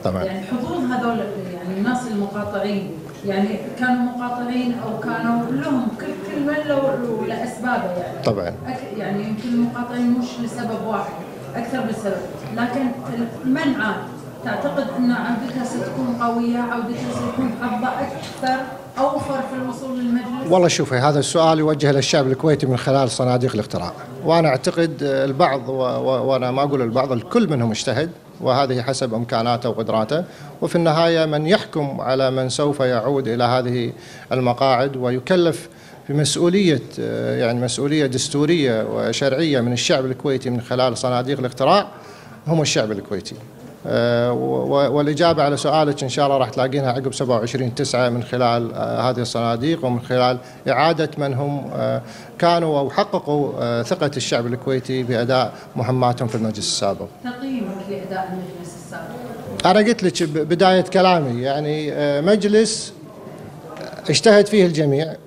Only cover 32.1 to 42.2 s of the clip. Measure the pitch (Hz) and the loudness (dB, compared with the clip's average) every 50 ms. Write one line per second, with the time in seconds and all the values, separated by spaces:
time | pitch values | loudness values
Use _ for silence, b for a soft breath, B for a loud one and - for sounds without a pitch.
32.1 | 131 135 131 131 131 131 131 127 123 - 151 147 143 143 135 127 127 117 107 143 | 2 2 2 2 2 2 0 -2 0 0 0 0 2 2 2 2 2 2 2 2
33.1 | 143 139 131 113 117 120 123 117 123 127 123 123 123 127 117 120 - B B B | 0 0 0 0 0 2 2 4 4 2 2 0 -2 -2 -2 -4 -6 B B B
34.1 | B B B B - 131 127 123 120 120 139 135 131 120 131 139 139 131 123 123 | B B B B -2 0 2 2 2 4 4 4 6 4 4 0 -2 -2 -2 -2
35.1 | 123 127 123 - 185 180 175 165 151 156 - - B B B B B B B - | -2 -2 0 2 2 4 4 4 2 0 -6 -14 B B B B B B B -4
36.1 | 143 147 151 143 - 151 160 175 175 202 202 175 151 123 117 123 - - 117 113 | 0 0 2 0 0 2 2 4 4 4 4 4 4 2 0 -6 -8 -6 -6 -4
37.1 | 117 117 120 120 120 123 123 117 120 123 123 127 120 - 135 143 147 156 147 135 | -4 -4 -2 -2 0 0 0 0 0 0 0 -2 -2 -2 -2 0 2 2 2 2
38.1 | 123 127 123 - - 143 143 151 170 170 143 127 117 110 107 110 110 110 110 113 | 0 -2 -4 -2 0 0 2 2 2 2 2 2 2 0 0 -2 -2 -2 -2 -2
39.1 | 113 - 143 139 127 131 165 160 143 131 117 123 123 120 - - 175 139 131 131 | -2 0 0 0 2 2 2 2 2 2 2 2 0 0 2 2 2 2 2 0
40.1 | 127 - - 151 135 127 - 131 123 120 117 - 127 123 127 131 117 113 - 127 | -4 -2 -2 -2 -2 0 -2 -2 -4 -4 -2 -2 0 2 2 2 2 0 -2 0
41.1 | 127 120 127 131 143 131 123 123 120 - 135 139 175 202 190 - B B B B | 0 0 0 -2 -2 -2 -2 -4 -2 0 0 2 2 2 0 -2 B B B B
42.1 | B B | B B